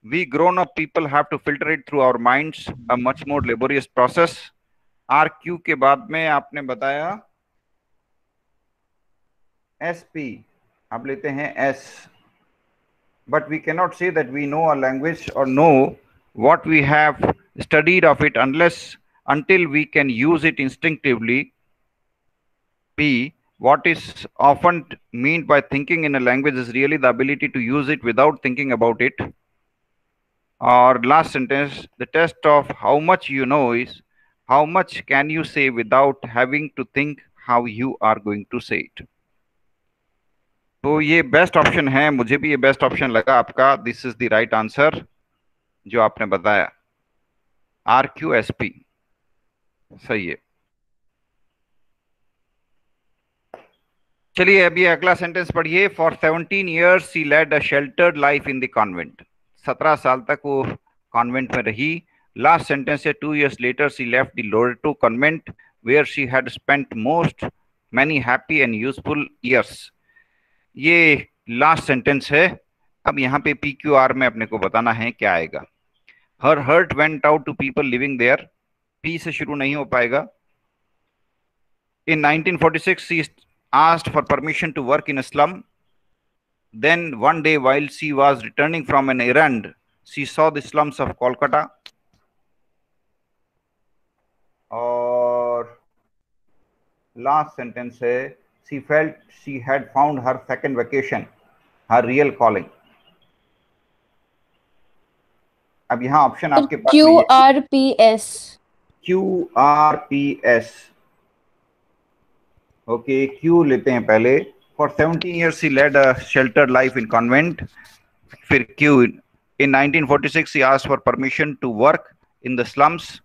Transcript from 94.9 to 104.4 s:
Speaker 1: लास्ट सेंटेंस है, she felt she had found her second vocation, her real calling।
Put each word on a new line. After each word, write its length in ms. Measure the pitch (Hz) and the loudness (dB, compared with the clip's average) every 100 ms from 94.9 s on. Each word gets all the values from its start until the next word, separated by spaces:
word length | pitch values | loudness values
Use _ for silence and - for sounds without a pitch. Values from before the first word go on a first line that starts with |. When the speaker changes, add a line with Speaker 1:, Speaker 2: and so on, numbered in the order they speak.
| 120 120 123 123 123 120 120 117 _ _ _ _ _ _ _ _ _ _ _ _ _ _ 120 | -4 -2 0 0 -2 -2 -4 -8 _ _ _ _ _ _ _ _ _ _ _ _ _ _ -8
Speaker 1:
लास्ट 400 | 127 151 147 - | -2 0 -2 -10
सेंटेंस 420 | 120 123 123 120 | -14 -12 -14 -6
है, 340 | 120 123 135 - _ _ _ | -2 -2 -6 -16 _ _ _
she 100 | 139 | -14
felt 320 | - 151 156 156 _ _ | 0 0 0 -8 _ _
she 160 | - 135 | -14 -12
had 300 | 123 139 - | -4 -4 -2
found 300 | 135 147 139 123 | 0 0 0 -4
her 80 | 127 - | -6 -6
second 300 | 127 147 123 | -6 -4 -4
vocation, 460 | 117 139 131 117 87 _ _ _ _ _ _ | -2 -4 -4 -8 -10 _ _ _ _ _ _
her 100 | 113 117 | 2 2
real 240 | 131 139 - | 0 0 2
calling। 260 | 117 101 - _ _ _ _ _ _ _ _ _ _ _ _ _ _ _ _ _ | 2 2 -6 _ _ _ _ _ _ _ _ _ _ _ _ _ _ _ _ _